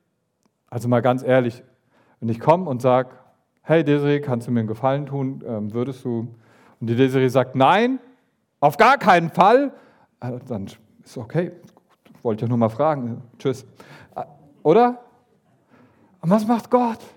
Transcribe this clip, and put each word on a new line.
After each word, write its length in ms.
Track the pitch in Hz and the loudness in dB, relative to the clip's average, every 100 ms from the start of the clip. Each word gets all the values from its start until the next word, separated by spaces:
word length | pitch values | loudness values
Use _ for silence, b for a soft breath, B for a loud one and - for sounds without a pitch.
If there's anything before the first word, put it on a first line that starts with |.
| _ _ _ _ _ _ _ | _ _ _ _ _ _ _
also 180 | 120 120 | -8 -2
mal 140 | 120 | 0
ganz 200 | 123 127 | 2 0
ehrlich, 420 | 127 131 120 - _ _ _ _ _ _ | 2 0 0 -6 _ _ _ _ _ _
wenn 80 | - | -6
ich 100 | 113 | -2
komme 300 | 151 175 180 | 2 2 0
und 120 | 123 | -2
sag, 380 | 127 123 127 - _ _ _ _ | 0 0 0 -10 _ _ _ _
„Hey 220 | - 160 | 0 0
Desiree, 380 | 143 147 143 147 | 2 0 0 -2
kannst 260 | 143 123 120 | -2 -6 -4
du 40 | |
mir 100 | 120 | -4
einen 80 | 110 | -4
Gefallen 360 | 110 131 139 139 | -4 -4 -4 -6
tun, 380 | 139 135 139 - | -8 -8 -8 -10
ähm, 280 | 110 104 | -8 -8
würdest 320 | 117 127 135 127 | -6 -8 -8 -8
du?“ 280 | 117 117 b b b b _ | -6 -8 b b b b _
Und 80 | 113 | -4
die 80 | 117 | 2
Desiree 320 | 135 131 131 | 2 2 2
sagt, 280 | 127 123 131 | 0 0 2
„Nein, 440 | 135 190 240 262 - _ _ _ _ _ | 2 4 0 -4 -12 _ _ _ _ _
auf 160 | 147 - | 0 4
gar 200 | 220 269 | 4 4
keinen 320 | 196 175 170 | 4 4 2
Fall.“ 420 | - 185 247 285 b b b b _ | 2 4 4 2 b b b b _
Äh, 180 | 123 123 - | -12 -10 -10
dann 200 | 110 95 - _ _ | -10 -10 -16 _ _
ist 140 | _ 131 | _ -16
okay, 340 | 113 156 175 - - _ _ _ _ _ | -8 -6 -6 -8 -20 _ _ _ _ _
wollte 200 | 120 107 | -4 -2
ja 40 | 117 | -2
nur 100 | 120 | 0
mal 120 | 113 | 0
fragen, 520 | 113 151 143 120 117 - - | 0 -2 -2 -6 -10 -16 -8
tschüss. 260 | 139 123 - B B B B - | -6 -6 -10 B B B B -14
Äh, 80 | - - _ _ | -14 -18 _ _
oder? 380 | 151 196 240 247 - _ _ _ _ _ b b b b b _ | 2 4 2 0 -14 _ _ _ _ _ b b b b b _
Und 80 | 160 | 0
was 180 | 214 214 | 0 0
macht 240 | 233 - | -2 0
Gott? 280 | 247 240 220 - | 0 0 -4 -14